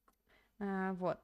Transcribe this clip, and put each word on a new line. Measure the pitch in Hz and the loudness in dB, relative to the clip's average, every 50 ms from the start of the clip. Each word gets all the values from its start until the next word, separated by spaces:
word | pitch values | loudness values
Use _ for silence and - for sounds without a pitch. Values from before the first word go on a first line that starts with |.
| _ - _ _ _ _ - - _ _ _ - | _ -20 _ _ _ _ -20 -20 _ _ _ -6
Э, | 202 196 196 190 190 190 | -4 -2 0 0 0 0
вот. | 190 180 180 165 - - | 0 0 0 0 0 -2